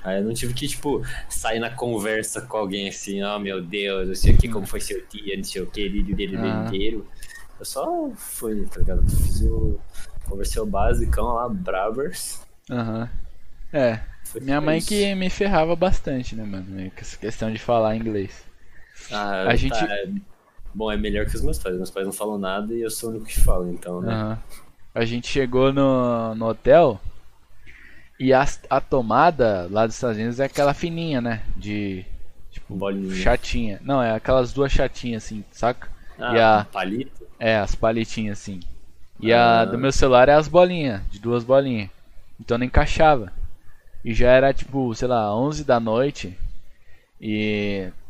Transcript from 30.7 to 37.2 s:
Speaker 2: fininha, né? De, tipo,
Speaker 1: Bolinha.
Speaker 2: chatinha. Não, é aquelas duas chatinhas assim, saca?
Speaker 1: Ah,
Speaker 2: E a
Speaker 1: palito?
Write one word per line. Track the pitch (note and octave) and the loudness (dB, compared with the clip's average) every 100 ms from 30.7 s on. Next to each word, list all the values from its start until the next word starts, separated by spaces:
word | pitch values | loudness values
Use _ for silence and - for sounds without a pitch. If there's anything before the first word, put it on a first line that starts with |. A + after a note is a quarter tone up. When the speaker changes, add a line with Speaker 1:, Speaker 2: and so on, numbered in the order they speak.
Speaker 2:
fininha, | C#3+ F3 E3 E3 C3+ | 2 -4 -4 -2 -2
né? | A#2+ A2 - F#2+ | -2 -2 -2 -2
De, | G2+ G#2 G2+ F#2+ - - - - - | -2 -4 -4 -6 -8 -6 -6 -8 -12
tipo, | - - G2 | -12 -10 -6
Speaker 1:
Bolinha. | G2 G2 F#2+ F#2+ | -4 -4 -4 0
Speaker 2:
chatinha. | A#2 B2 - B2 A2 G2 | 2 2 0 -2 -2 -4
Não, | C3 C#3 | -2 0
é | A#2 | 0
aquelas | A2 - C3 B2 | 0 2 2 2
duas | C3+ C#3 | 0 2
chatinhas | - C3 - B2 A2+ - | 4 2 -2 -6 -6 -8
assim, | G#2+ - | -12 -12
saca? | - A2+ B2 - - - - | -2 -2 -2 -6 -10 -12 -10
Speaker 1:
Ah, | A#2+ A#2 | 0 4
Speaker 2:
E | |
a | A2 G#2+ G#2 | 6 6 2
Speaker 1:
palito? | G2 F#2 A2+ C3+ - | -4 -4 -4 -6 -12